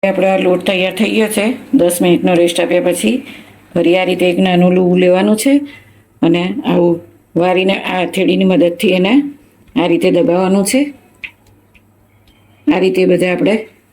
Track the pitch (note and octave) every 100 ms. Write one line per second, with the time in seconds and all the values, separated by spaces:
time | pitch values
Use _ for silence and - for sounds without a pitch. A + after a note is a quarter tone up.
0 | G3 F#3 F#3+ F#3+ F#3 F3+ F3+ F#3+ F#3 F3+
1 | G#3 G#3 A3 G#3+ G#3 B3+ - - E3+ F3
2 | F#3 E3+ F#3 F3 F3 E3+ E3+ F3 F3 F3+
3 | G#3+ B3+ - - - - _ F3+ E3 F3+
4 | F#3 F3 F3+ F3+ F#3+ F3+ F3+ F3+ F3+ F3+
5 | F3+ F3+ G3+ G#3+ C#4 C#4+ C#4+ - _ _
6 | _ _ E3 E3+ F3+ G#3 - F3 F3 E3+
7 | - _ _ E3+ F3+ F3+ F#3+ F#3+ - F#3
8 | F3 - F#3 F#3 F#3+ F3+ E3+ E3+ A3 F#3
9 | F#3 C4 C#4+ - _ _ _ - F3 E3+
10 | F#3 F3 D#3+ F3 F#3 G3 G3 C4 D4 C#4+
11 | _ _ - _ _ _ _ _ _ _
12 | _ _ _ _ _ _ - G3 F#3 F3+
13 | F#3 F3 F3+ F3+ F#3+ A3 - _ _